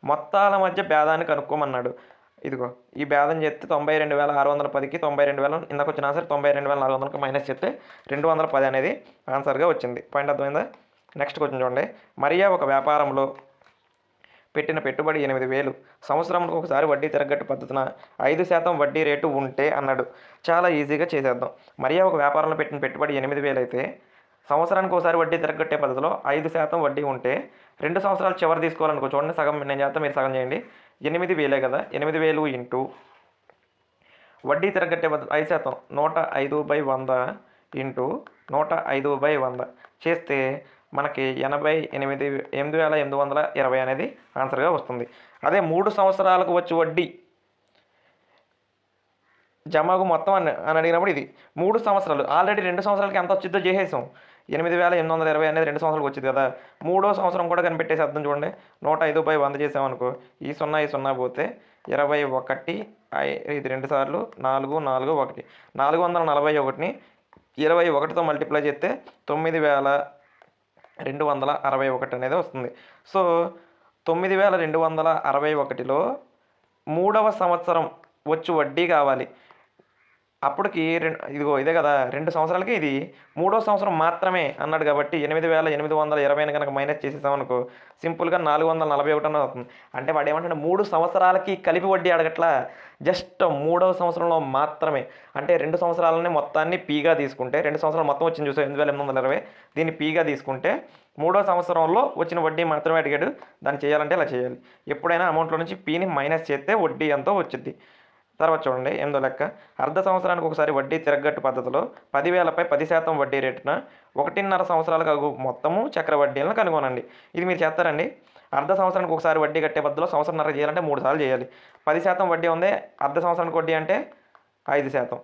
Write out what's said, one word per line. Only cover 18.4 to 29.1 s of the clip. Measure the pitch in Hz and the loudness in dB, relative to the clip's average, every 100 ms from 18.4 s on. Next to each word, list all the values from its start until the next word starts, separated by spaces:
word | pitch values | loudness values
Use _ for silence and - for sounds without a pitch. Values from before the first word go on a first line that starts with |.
| 180 | 2
శాతం | 170 170 165 | 2 2 0
వడ్డీ | 143 143 151 | 0 2 0
రేటు | 143 160 139 | 0 0 -2
ఉంటే | 135 131 143 - | -4 -2 0 0
అన్నాడు. | 139 131 123 - - - - | 0 -2 -2 -8 -20 -12 0
చాలా | 170 180 160 | 2 4 2
ఈజీగా | 143 147 170 | 0 -2 0
చేసేద్దాం. | 160 135 123 139 - - _ | 0 0 0 -4 -10 -20 _
మరియా | 131 160 190 | 0 4 4
ఒక | 165 | 4
వ్యాపారంలో | 143 143 156 160 | 2 2 0 0
పెట్టిన | 147 147 | -4 -4
పెట్టుబడి | 135 143 151 143 | -6 -2 -2 0
ఎనిమిది | 135 143 143 | -2 -2 -2
వేలు | 131 | 0
అయితే, | 123 123 135 - _ _ _ _ _ | -2 -2 -6 -8 _ _ _ _ _
సంవత్సరానికి | 147 170 185 190 180 | 0 2 2 2 2
ఒకసారి | 175 165 | 2 2
వడ్డీ | 160 165 | 2 0
తిరగట్టే | 156 151 156 151 | -2 -2 -2 0
పద్ధతిలో | 143 127 151 - - 143 | 0 0 -2 -2 -2 -2
ఐదు | 160 | -2
శాతం | 165 151 170 147 | -2 -2 0 -2
వడ్డీ | 139 147 | -2 -4
ఉంటే, | 127 123 135 285 - - _ | -2 -2 -2 -4 -18 -20 _
రెండు | 147 180 | -4 -2
సంవత్సరాలు | 196 190 190 180 | 0 0 0 0
చివరి | 165 165 160 | 0 2 0
తీసుకోవాలనుకో, | 160 156 151 135 | 0 -2 0 -2